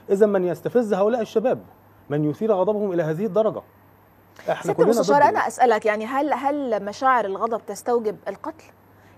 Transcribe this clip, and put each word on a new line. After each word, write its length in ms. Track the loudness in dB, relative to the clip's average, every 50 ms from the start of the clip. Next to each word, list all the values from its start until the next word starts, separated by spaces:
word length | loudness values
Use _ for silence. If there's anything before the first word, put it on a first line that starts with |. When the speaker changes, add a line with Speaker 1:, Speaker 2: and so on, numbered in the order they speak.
| -4 0
Speaker 1:
إذاً 160 | 2 4 4
من 180 | 4 2 2 -2
يستفز 500 | -2 -4 -6 -4 -2 0 0 0 0 0
هؤلاء 260 | 0 0 0 0 -2
الشباب، 380 | -4 -4 -2 -2 0 -2 -2 -4 -8 -14 -20 _ _ _ _ _ _ -6
من 140 | -4 -2 -2
يثير 280 | -2 -2 -2 -2 0
غضبهم 400 | 0 2 0 0 0 -2 -2 -2
إلى 100 | -2 -2
هذه 240 | -2 -2 -2 -4 -4
الدرجة. 360 | -2 0 0 0 0 -2 -6 -10 -16 _ _ _ _ _ _ _ _ _ _ _ _ _ -10 -6 -6
إحنا 120 | -6 -4
Speaker 2:
سيادة 140 | -2 0 2
Speaker 1:
كلنا 140 | 2 4 4
Speaker 2:
المستشار، 240 | 4 2 2 4 4 6
Speaker 1:
ضد 40 | 6 4
Speaker 2:
أنا 100 | 4 2
أسألك، 480 | -2 -2 0 2 2 4 4 2 2
يعني 200 | 0 0 -2 -4
هل، 260 | -4 -2 -2 0 0
هل 520 | 0 0 0 -2 -2 -2 -2 -2 -2 -2 -4
مشاعر 400 | -6 -6 0 2 4 4 4 2
الغضب 360 | 0 -2 -2 -2 -2 -2 -4 -6
تستوجب 500 | -8 -12 -6 -2 0 0 0 0 -2 -6 -6 -8 -10
القتل؟ 360 | -10 -8 -10 -12 -12 -12 -16 -20 -20 _ _ _ _ _ -20 -20 -14